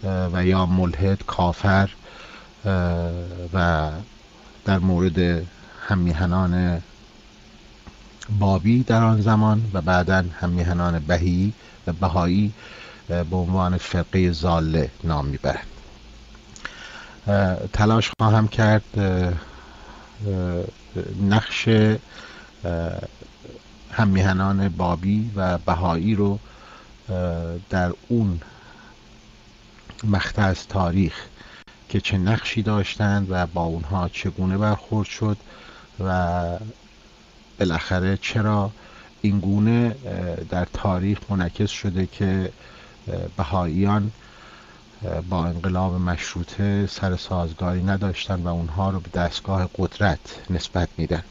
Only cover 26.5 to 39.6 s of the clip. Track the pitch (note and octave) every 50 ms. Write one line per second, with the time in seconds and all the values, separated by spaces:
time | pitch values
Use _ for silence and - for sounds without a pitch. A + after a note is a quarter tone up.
26.5 | - - - - - - - - - - - - F#2+ F2+ F2+ F2 E2+ E2+ E2+ E2
27.5 | E2+ F2 F#2 - - F#2 F2+ F2+ F2 - - - A#2+ A#2 A2+ G2+ F2+ E2 - -
28.5 | - - - - - - - - - - - - - - - - - - - -
29.5 | - - - - - - - - - - - G#2+ G2+ F#2+ - - - - G#2 F#2+
30.5 | F#2 - - - - G2 F#2 F2 E2+ F#2+ F#2+ D#2+ - - - - - - - -
31.5 | - - - - - - - - - G2 - - - G2 F2+ F#2+ A2+ A2+ - -
32.5 | - A2+ G#2 G#2+ G#2+ G#2 F#2+ - - - G#2+ G2+ G2+ G2+ G2 F#2 F#2 F2+ F2+ E2
33.5 | E2 F2 E2+ E2 E2 E2+ E2 D2+ G2 F#2+ F2 E2+ - - - G2 E2+ - F#2+ F#2
34.5 | F#2+ G2 G#2+ G#2+ G#2 - - - A2+ A2 G2+ - - - A#2 G#2+ G#2 - - -
35.5 | - - - - - - - - - - G2 F#2+ F#2 F#2 F2+ E2+ F2 F2+ F2 E2+
36.5 | F2 F2+ A2 A2 A2+ - - - - - - - - - - - - - - -
37.5 | - - G#2 F#2 E2 D#2+ - - F#2+ F#2 F2+ F#2 G2 G2 - - - A2 G#2 G#2
38.5 | G#2+ G#2 G2+ G2+ G#2+ - - - - - - - - - - G#2+ G2 G2+ E2+ F#2+
39.5 | G2+ G#2